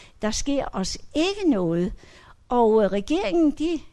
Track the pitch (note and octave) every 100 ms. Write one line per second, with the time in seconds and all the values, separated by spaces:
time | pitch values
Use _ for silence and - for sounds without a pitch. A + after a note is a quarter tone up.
0 | - - G#3+ G#3+ - C#4 - A3 F#3+ -
1 | - D4 F4 G4+ F#4 G#3+ E3+ E3+ F3+ -
2 | - - - - _ B3 A3+ A3 G3 G3+
3 | - D#4 G4 E4+ D#4 C#4+ D#4 E4 -